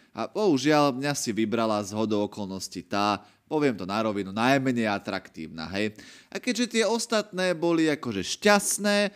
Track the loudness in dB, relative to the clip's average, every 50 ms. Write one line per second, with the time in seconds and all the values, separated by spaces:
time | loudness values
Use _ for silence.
0 | _ _ _ -8 -8 -6 -2 0 2 4 4 4 4 4 4 6 4 4 2 0
1 | -2 -4 -4 -2 -4 -2 0 0 0 0 0 0 0 2 0 0 -2 -4 -2 -2
2 | 0 0 2 0 0 -2 -4 -8 -8 -8 -8 -10 -10 -10 -10 -12 -8 -4 -2 0
3 | 2 2 0 0 -4 -12 _ _ _ _ -2 0 2 0 0 -2 -4 -4 -2 -2
4 | 0 0 -2 -2 -4 -4 -2 0 2 4 4 2 2 0 0 0 0 0 -2 -2
5 | -4 -6 -6 -6 -8 -10 -12 -12 -12 -12 -10 -12 -12 -6 -4 -2 -2 -2 -4 -8
6 | -16 -20 -20 -20 -20 _ -12 -6 -4 -4 -2 -2 -2 0 0 0 0 2 0 -2
7 | -2 -2 -2 -2 -2 -2 -4 -2 0 0 0 0 2 2 2 4 2 2 0 -2
8 | -4 -4 -4 -2 -4 -4 -6 0 4 6 6 6 4 0 -2 0 0 0 2 2
9 | 0 0 -4